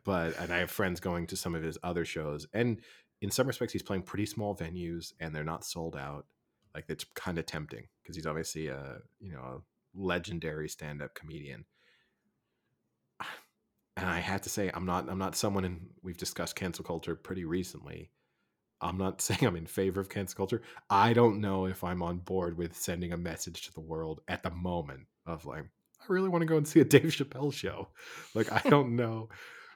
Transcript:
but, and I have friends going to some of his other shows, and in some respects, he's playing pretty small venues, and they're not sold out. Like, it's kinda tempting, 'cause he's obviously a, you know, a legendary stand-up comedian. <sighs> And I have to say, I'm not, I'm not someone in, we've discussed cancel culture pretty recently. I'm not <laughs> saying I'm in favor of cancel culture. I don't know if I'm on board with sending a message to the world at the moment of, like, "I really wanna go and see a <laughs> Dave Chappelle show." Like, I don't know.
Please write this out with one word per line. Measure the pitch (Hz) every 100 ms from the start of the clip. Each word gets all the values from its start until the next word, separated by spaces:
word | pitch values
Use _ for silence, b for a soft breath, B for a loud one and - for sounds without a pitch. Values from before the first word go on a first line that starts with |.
but, | - 90 82 -
and | 85
I | 87
have | 87
friends | - 95 85
going | 92 87 85
to | 92
some | 92
of | 85
his | 80 76
other | 90 87 82
shows, | 82 76 76 76
and | 107 123 110 b b b -
in | 101
some | - 131
respects, | - 120
he's | 92
playing | - 98
pretty | - 95 104
small | - 104
venues, | 95 82 90 85 85 85 -
and | 80
they're | 78
not | 78 80
sold | - 87 82 73
out. | 69 73 - _ _ _ _
Like, | - -
it's | 78 -
kinda | - - 82
tempting, | 80 78 76 57 - _
'cause | -
he's | 82 78
obviously | 78 80 80 78
a, | 67 69 62 - _
you | 95
know, | 71
a | 64 64 - _ _ 95
legendary | 95 87 82 85 80 76 78
stand-up | - 76 73 71
comedian. | - 78 76 71 60 - _ _ _ _ _ _ _ _ _ _ _ _ _ _ -
<sighs> | B B B _ _ _ _ -
And | 90
I | 85
have | 95 95
to | -
say, | - 95
I'm | -
not, | 90 90 64
I'm | 95
not | 95 -
someone | 110 98
in, | 92 87 92 -
we've | 92 85
discussed | 90 - 85
cancel | - 92 85
culture | 82 85 - 80
pretty | - 92 82
recently. | 90 87 - - 82 82 _ _ _ _ _ _ -
I'm | 85 92
not | 92 -
<laughs> |
saying | - 95
I'm | 123 85
in | 82
favor | - 95 92
of | 95
cancel | 104 95 -
culture. | 95 117 B B -
I | 98 113
don't | 117 120 104
know | 104 95
if | 95 90
I'm | 90 90
on | 85 87
board | 90 92 87 82
with | 85 -
sending | - 87 87
a | 87
message | 85 - - 85
to | -
the | -
world | 80 80 80 78 -
at | 87
the | 92
moment | 85 90 87 71 65 65 _
of, | - 80 -
like, | - - _ _ _
"I | -
really | 185 190
wanna | 175
go | 160 160
and | 147
see | 165
a |
<laughs> |
Dave | 139 139
Chappelle | 165 - 139 127 143
show." | 139 - 78 98 - B B B
Like, | 110 113
I | 107 -
don't | 147 131 120
know. | 117 113 110 B B B B